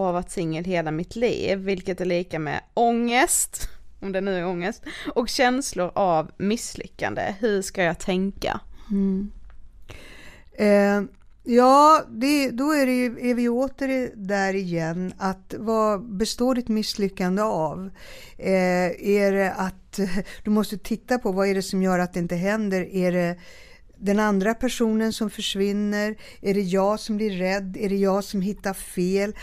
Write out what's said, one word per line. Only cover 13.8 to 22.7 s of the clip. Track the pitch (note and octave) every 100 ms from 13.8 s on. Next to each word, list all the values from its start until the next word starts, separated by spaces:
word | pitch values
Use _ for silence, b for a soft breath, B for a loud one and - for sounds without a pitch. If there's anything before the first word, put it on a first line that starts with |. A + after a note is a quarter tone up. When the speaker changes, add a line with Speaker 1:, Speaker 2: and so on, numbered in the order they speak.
| C4+
Speaker 2:
i-, | C4 B3+ A3
där | F#3+ G3+ F#3+
igen, | F#3+ F#3 E3+ D#3+ E3+ F#3 -
att | F#3+ F#3+ - -
vad | A3 A3+ G#3+ G3+ A#3+ F#3+
består | A3 - B3
ditt | B3 A#3+
misslyckande | A3 G#3+ - G3 - F3+ F#3+
av? | A3 F#3+ D#3 D#3+ F#3+ - B B B B
Eh, | F#3 F#3+ F3+ F3+ F3+ - G3+
är | G3+ G3
det | G3 F#3+
att | - F#3 - - - F#3+ G3
<laughs> | F3 -
du | -
måste | G#3+ G3+ G3
titta | - A3+ - B3
på | G#3+
vad | F#3+ G3
är |
det | F#3+
som | F#3+ F#3+
gör | F#3 F3+
att | F3+
det | F3+
inte | F3 F3
händer? | F#3+ G#3+ G#3